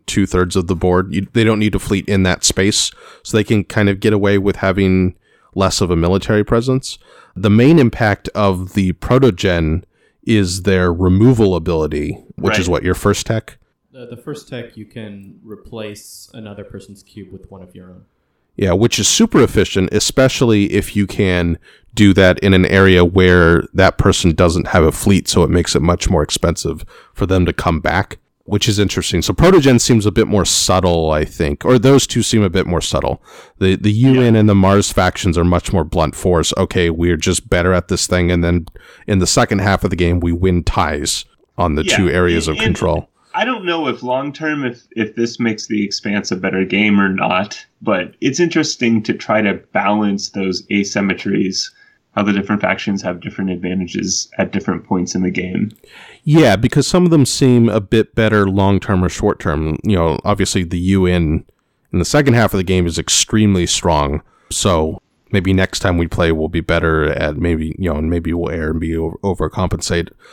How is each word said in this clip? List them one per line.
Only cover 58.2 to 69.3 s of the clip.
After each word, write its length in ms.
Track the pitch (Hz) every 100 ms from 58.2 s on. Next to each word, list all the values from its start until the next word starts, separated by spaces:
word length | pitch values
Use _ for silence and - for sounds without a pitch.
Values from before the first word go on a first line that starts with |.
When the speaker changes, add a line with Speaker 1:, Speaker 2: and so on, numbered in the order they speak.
| 110 107 98
Speaker 1:
long 300 | 98 98 95
term 240 | - 92
or 60 | 90
short 300 | - 104 -
term. 380 | 92 76 78 78
You 140 | - 92
know, 220 | 82 73 101
obviously 380 | 101 92 98
the 160 | 85 90
U 260 | 92 98 90
N 400 | 90 80 80 - _ _ _ _
in 60 | 90
the 60 | 85
second 280 | 147 135
half 220 | 117 101 101
of 20 |
the 60 |
game 240 | 90 92 85
is 100 | 80
extremely 720 | - - - 110 107 95 87
strong, 560 | - 90 76 71 73 - _ -
so 480 | - 101 85 78 95 - _ _
maybe 220 | 101 90
next 260 | 95 92 -
time 180 | 98 85
we 100 | 85
play, 240 | - 85
we'll 160 | 80 78
be 140 | 87
better 440 | - 85 82 78 76
at 240 | - 78 73
maybe, 400 | 85 80 80 -
you 120 | 85
know, 80 | 73
and 120 | 78
maybe 240 | 85 80
we'll 160 | 85 85
err 220 | 82 78
and 80 | 80
be 160 | 82 82
over, 220 | 82 85
overcompensate 840 | 98